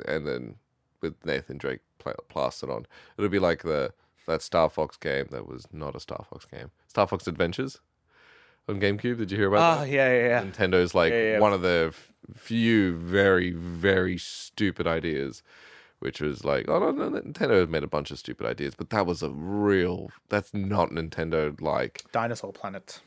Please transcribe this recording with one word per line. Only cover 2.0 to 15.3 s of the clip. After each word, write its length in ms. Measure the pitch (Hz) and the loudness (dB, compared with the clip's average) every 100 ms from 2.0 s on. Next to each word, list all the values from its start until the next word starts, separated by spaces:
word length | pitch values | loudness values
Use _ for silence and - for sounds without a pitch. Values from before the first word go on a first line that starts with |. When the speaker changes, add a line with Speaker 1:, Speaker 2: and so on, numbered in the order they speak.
| - - - | -10 -10 -8
Speaker 1:
plastered 400 | 76 64 - 65 | -4 -4 -4 -8
on, 160 | 58 - - - - | -8 -10 -20 -18 -4
it'll 140 | 101 | 0
be 80 | 95 | 2
like 240 | 87 82 | 2 2
the, 300 | 85 76 65 - _ _ - | 0 -2 -2 -8 _ _ -4
that 160 | 80 | -4
Star 260 | - 85 78 | 0 2 2
Fox 280 | - 76 - | 2 -6 -6
game 300 | 80 69 67 | -4 -4 -4
that 160 | 64 50 | -10 -12
was 200 | 64 - | -14 -14
not 220 | 78 73 | -10 -10
a 60 | 65 | -10
Star 240 | - - - | -12 -12 -12
Fox 160 | - | -18
game, 260 | - - - _ _ | -18 -16 -16 _ _
Star 180 | - 98 | 2 2
Fox 220 | 95 - | 0 -4
Adventures 500 | 82 85 107 135 - _ _ _ _ _ _ _ _ - | 0 0 0 -6 -8 _ _ _ _ _ _ _ _ -8
on 120 | 101 | 0
GameCube. 380 | 101 104 123 117 | 0 0 -2 -2
Did 120 | 98 | -2
you 80 | 98 | 0
hear 80 | 98 | 4
about 120 | 104 | 6
Speaker 2:
Ah, 200 | 165 151 | 6 4
Speaker 1:
that? 60 | 139 | 0
Speaker 2:
yeah, 220 | 139 131 | 2 4
yeah, 140 | 123 120 | 4 4
yeah. 160 | 120 | 2
Speaker 1:
Nintendo's, 500 | 101 92 95 92 90 | -2 0 4 4 4
like, 180 | 95 85 | 4 4
Speaker 2:
Yeah, 200 | 117 110 | 4 2
yeah. 40 | 107 | 4
Speaker 1:
one 140 | 107 | 4
of 100 | 95 | 4
the 240 | 90 85 80 | 4 4 2
f-, 220 | - - _ - | -2 -18 _ -20
few 600 | - - 113 113 110 92 82 | -20 -4 2 4 6 4 0
very, 560 | 85 98 98 92 90 | 0 4 6 6 2
very 640 | 85 87 85 98 95 90 87 | -4 -8 0 4 4 2 -2
stupid 680 | - - - - 101 - 85 | -8 -12 -12 -2 -2 0 0
ideas, 540 | 82 82 71 69 | 0 -2 -4 -4